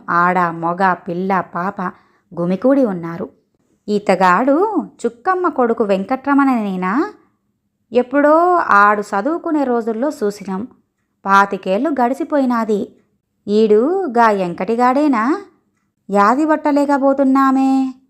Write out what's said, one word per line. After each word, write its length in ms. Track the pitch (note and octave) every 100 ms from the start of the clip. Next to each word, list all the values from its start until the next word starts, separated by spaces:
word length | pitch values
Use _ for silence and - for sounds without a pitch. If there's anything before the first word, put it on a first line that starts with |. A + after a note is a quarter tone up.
| -
ఆడ, 280 | E3+ F3+ F#3
మొగ, 540 | E3+ E3 E3 F3 F#3+
పిల్ల, 480 | F3 - F3 F#3+ F#3
పాప 400 | E3+ F3 F#3 G3+ F#3 - _ _ _ E3+
గుమికూడి 440 | F3 F#3+ B3+ C#4
ఉన్నారు. 440 | A#3+ F3+ E3 E3+ - _ _ _ _ _ -
"ఈతగాడు 960 | G#3 G3+ F#3 F#3 F3+ C4 C#4+ A4 F#4
చుక్కమ్మ 640 | G3 - A#3+ - F#4 F#4 F4
కొడుకు 360 | D4+ A#3+ A#3
వెంకట్రమణనేనా? 1300 | G#3 F#3+ G3 C4 C#4 C#4 C#4 A#3+ G#3 F#3 F#3 A#3 G#4 - _ _ _ _ _ _ -
ఎప్పుడో 640 | A3+ B3 C#4+ D4 D#4+ F4+ F4
ఆడు 440 | - G3+ G#3 G#3
చదువుకునే 640 | G3+ G3+ A#3+ E4+ E4+ D4+
రోజుల్లో 440 | C4+ A#3+ A3+ A3 D4
చూసినాం. 600 | - G#3 G3+ G3 F#3+ B3+ _ _ _ _ _ G3
పాతికేళ్ళు 640 | G3 G3 G3 F#3+ G3 D4+
గడిచిపోయినాది. 1040 | C4 A#3+ C4+ D4 D4 C4 A#3+ A3 G#3 - _ _ _ _ _ -
ఈడు 580 | G#3+ A3 G#3 C4 F#4+ E4+
గా 240 | A#3 A3+
ఎంకటిగాడేనా? 1120 | G3+ F3+ E3 F#3 A3+ B3 B3+ D4+ A#3 A#3+ G4 G4 _ _ _ _ _ -
యాది 360 | G3+ G3+ C4 D#4
పట్టలేకపోతున్నామే" 1500 | D4+ D4+ C#4+ C#4+ C#4+ C4+ C4+ C4+ C4+ C4+ C4 C4+ C4+ C4 B3+